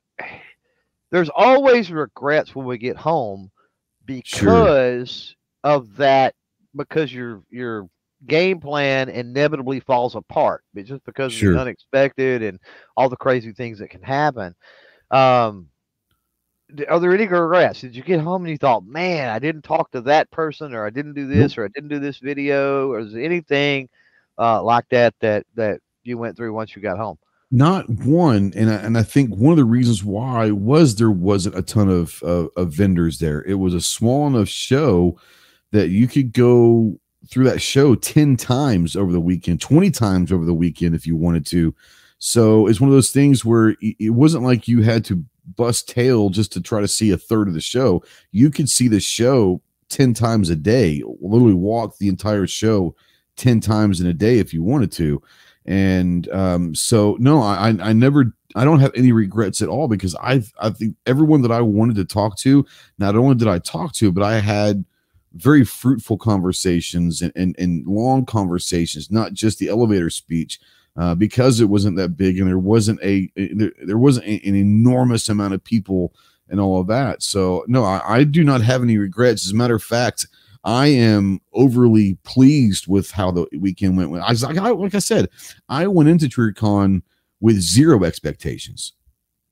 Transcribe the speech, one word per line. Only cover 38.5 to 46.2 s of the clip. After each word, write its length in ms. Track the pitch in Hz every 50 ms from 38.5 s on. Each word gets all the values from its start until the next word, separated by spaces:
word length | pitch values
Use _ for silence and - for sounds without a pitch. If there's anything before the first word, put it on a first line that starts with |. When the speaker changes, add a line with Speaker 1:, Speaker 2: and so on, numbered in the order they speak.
| 123 127 147 139 110 87 85 80 -
Speaker 2:
over 160 | 92 101 90
the 80 | 87 87
weekend, 420 | 82 87 92 85 - - 87 76
twenty 280 | - - 131 165 196 196
times 420 | 139 - 120 101 95 92 90 76
over 140 | 95 90 82
the 80 | 85 87
weekend 400 | 80 87 85 76 - 85 85 82
if 140 | 76 - 82
you 80 | 82
wanted 280 | 78 82 87 85 82 71 -
to. 260 | - 87 82 80 - - _ _ _ _ _ _ _ _
So 480 | - - - 120 113 110 110 110 107 98
it's 120 | 113 92
one 100 | 135 139
of 40 | 139
those 160 | 139 117 -
things 320 | - 139 139 143 139 110 -
where 260 | 113 117 113 113 110 101 -
it, 140 | 104 110 104 -
it 100 | 107 110
wasn't 320 | 117 117 147 160 165 127 120
like 240 | 127 127 110 - -
you 160 | 120 117 107
had 200 | 113 113 113 110
to 200 | - 101 87 135 - _ _ _ - 90
bust 340 | - 117 120 113 - - -
tail 400 | - 123 120 131 127 113